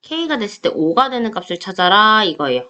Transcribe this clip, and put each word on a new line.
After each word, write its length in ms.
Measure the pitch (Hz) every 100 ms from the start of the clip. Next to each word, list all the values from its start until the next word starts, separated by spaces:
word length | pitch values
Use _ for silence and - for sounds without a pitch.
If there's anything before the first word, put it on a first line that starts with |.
K가 380 | _ 320 339 285
됐을 240 | 208 -
때 60 | -
오가 380 | - 156 165 262
되는 180 | 254 226
값을 300 | 196 175 175
찾아라 640 | - 185 180 196 214 214
이거예요. 440 | 202 151 143 123